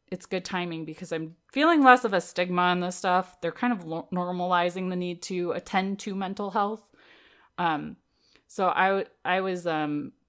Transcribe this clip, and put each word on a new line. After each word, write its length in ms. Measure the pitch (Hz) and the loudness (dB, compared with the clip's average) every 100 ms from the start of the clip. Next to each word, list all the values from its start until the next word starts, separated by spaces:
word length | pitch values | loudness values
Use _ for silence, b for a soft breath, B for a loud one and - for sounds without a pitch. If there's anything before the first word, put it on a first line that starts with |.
| _ | _
it's 140 | 180 - | -12 -6
good 200 | - 180 | -6 -4
timing 400 | 185 175 165 160 | -6 -4 -6 -8
because 260 | 156 175 | -12 -8
I'm 240 | 165 160 - _ | -6 -6 -12 _
feeling 320 | - 311 330 | 2 4 8
less 200 | 269 254 | 8 8
of 100 | 233 | 6
a 80 | 196 | 0
stigma 400 | - - 180 175 | 0 -2 0 2
on 160 | 180 180 | 2 2
this 160 | 180 180 | 0 -2
stuff. 440 | 190 180 185 - | 0 2 0 -6
They're 100 | 170 | -8
kind 220 | - 247 | -2 -2
of 120 | 226 165 | -2 -4
lo-, 220 | 160 - | -8 -6
normalizing 800 | 180 175 180 180 180 175 175 185 | -4 -4 -2 0 2 2 0 -4
the 60 | 180 | -2
need 260 | 180 170 | -4 -6
to 280 | - 185 175 | -6 -4 -2
attend 480 | 170 - 196 190 196 | -4 -2 -2 -2 -4
to 160 | - 190 | -6 -6
mental 340 | 190 202 202 | -6 -6 -4
health. 340 | 202 202 220 - b b b b b b - | -2 -2 -4 -12 b b b b b b -2
Um, 380 | 170 151 151 - _ b b b _ | 0 0 -4 -12 _ b b b _
so 220 | - 190 | -2 0
I, 360 | - 190 196 - _ | 4 2 2 -2 _
I 180 | - 185 | -2 -2
was, 260 | 190 180 170 | -2 -4 -2
um, 460 | 156 151 147 147 - | -2 -2 -4 -6 -14